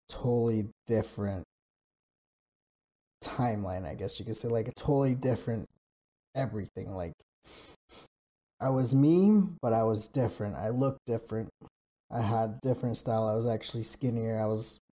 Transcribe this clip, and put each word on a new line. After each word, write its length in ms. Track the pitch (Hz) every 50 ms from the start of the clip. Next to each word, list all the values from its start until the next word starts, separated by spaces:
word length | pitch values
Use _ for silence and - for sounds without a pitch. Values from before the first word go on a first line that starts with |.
| _ -
totally 580 | - - - 123 120 120 117 117 113 107 104 104 - _ _ -
different 580 | 117 110 - - - - 101 101 98 92 87 _ _ _ _ _ _ _ _ _ _ _ _ _ _ _ _ _ _ _ _ _ _ _ _ _ _ _ _ _ _ _ _ _ _ - -
timeline, 680 | - - - 123 120 107 101 98 92 92 92 95 76
I 40 | -
guess 260 | - 95 98 - -
you 60 | 101
could 100 | 113 110
say, 140 | - - 117
like, 180 | 117 113 110 120
a 60 | -
totally 420 | - - - 143 139 139 131 127
different 520 | 127 131 127 117 - - - 113 107 82 - _ _ _ _ _ _ _ _ _ _ _ _ -
everything. 560 | 135 135 110 107 107 92 - - - 107 -
Like, 220 | 98 92 87 85 78 _ _ _ _ _ - - - - - - - _ _ - - - - - _ _ _ _ _ _ _ _ _ -
I 100 | - 131
was 260 | 135 131 127 117 131
me, 460 | 135 143 151 165 180 190 208 214 208 185 - - -
but 120 | - 120 113
I 100 | 113 113
was 240 | 113 110 98 - -
different. 480 | - 139 123 107 - - 107 101 90
I 140 | - 101 110
looked 360 | 120 123 135 135 135 - -
different. 440 | - 117 113 - - 110 110 113 - - _ - - _ _ _ _ _ _ _ -
I 100 | - 120
had 380 | 113 101 117 113 113 113 104 127
different 360 | - 131 123 - - 120 110 -
style. 300 | - 123 113 110 110 110
I 80 | 107
was 120 | 113 113 120
actually 360 | 113 110 - - - 120 110
skinnier. 560 | - - - - 123 117 117 113 113 113 110
I 60 | 110 110
was, 320 | 110 110 135 - - - _ _